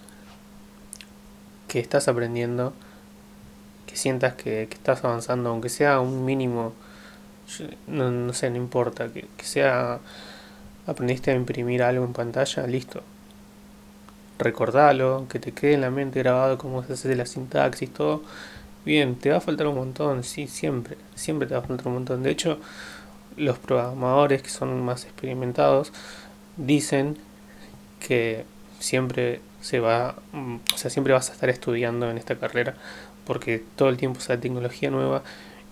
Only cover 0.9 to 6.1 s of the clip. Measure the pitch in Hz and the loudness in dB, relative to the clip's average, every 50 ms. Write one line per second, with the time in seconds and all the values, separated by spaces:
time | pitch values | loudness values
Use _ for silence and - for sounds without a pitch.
0.9 | - - - - - - - - - - - - - - - - - 123 113 - | -18 -18 -18 -20 -20 -20 -20 -20 -20 -20 -20 -20 -20 -18 -10 -4 -2 -2 0 2
1.9 | - 139 - 139 120 120 117 117 120 120 120 120 120 123 123 135 - - - - | 0 2 2 2 2 2 0 0 0 -2 -2 0 0 -2 -2 -2 -4 -10 -16 -20
2.9 | - - - - - - - - - - - - - - - - - - - - | -20 -20 -20 -20 -20 -20 -20 -20 -20 -20 -20 -20 -20 -20 -20 -20 -20 -20 -20 -12
3.9 | - - - 135 131 123 131 127 127 - - - 110 110 110 - - - - 143 | -8 -2 -2 0 2 2 2 0 0 -2 -4 -4 -2 -2 -4 -6 -10 -2 0 0
4.9 | 127 127 - 123 117 117 113 - 127 123 120 117 117 113 117 120 - - 147 147 | 2 2 0 0 0 -2 -2 -2 -2 0 0 0 -2 -2 -4 -4 0 2 4 4
5.9 | 139 131 127 127 | 6 4 2 0